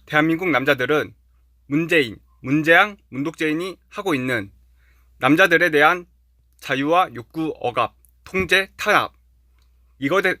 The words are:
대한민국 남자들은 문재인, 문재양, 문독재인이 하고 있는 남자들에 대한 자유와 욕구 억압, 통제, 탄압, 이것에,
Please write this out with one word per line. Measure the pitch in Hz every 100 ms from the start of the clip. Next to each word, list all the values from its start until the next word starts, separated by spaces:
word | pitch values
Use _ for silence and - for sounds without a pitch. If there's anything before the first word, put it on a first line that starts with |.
| -
대한민국 | 151 160 165 185
남자들은 | 127 135 127 123 151 117 - _ _ _ _ -
문재인, | 147 165 170 120 - _ _
문재양, | 127 151 156 170 208 101 _
문독재인이 | 127 151 - 156 156 185 170 _
하고 | - 190
있는 | 139 127 120 101 _ _ _ _ _ _ _
남자들에 | 127 160 185 165 175
대한 | 147 151 180 175 _ _ _ _ _
자유와 | - 135 143 175 165 117
욕구 | - 160 156 -
억압, | 165 131 110 _ _ _
통제, | - 185 170 185 190 -
탄압, | 208 170 104 _ _ _ _ _ _ _ _ _
이것에, | 139 190 185 -